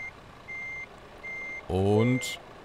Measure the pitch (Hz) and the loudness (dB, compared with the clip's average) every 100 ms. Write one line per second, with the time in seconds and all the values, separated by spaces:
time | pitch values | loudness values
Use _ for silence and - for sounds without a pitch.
0 | - - - - - 1077 1047 1017 1047 - | -10 -12 -16 -16 -12 -8 -8 -8 -10 -14
1 | - - 1077 1047 - - - 92 98 104 | -16 -12 -10 -8 -6 -8 0 4 8 8
2 | 117 127 - - - - | 8 4 0 -6 -10 -16